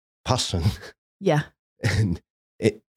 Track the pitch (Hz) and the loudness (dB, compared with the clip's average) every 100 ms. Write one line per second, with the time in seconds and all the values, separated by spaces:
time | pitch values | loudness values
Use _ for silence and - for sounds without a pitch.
0 | _ _ - 127 - 90 85 - - - | _ _ -2 0 0 0 0 -2 -12 -20
1 | _ _ 190 151 - _ _ _ 110 95 | _ _ 0 0 -2 _ _ _ -2 0
2 | 107 82 _ _ _ _ 110 - _ | 0 -2 _ _ _ _ -2 -2 _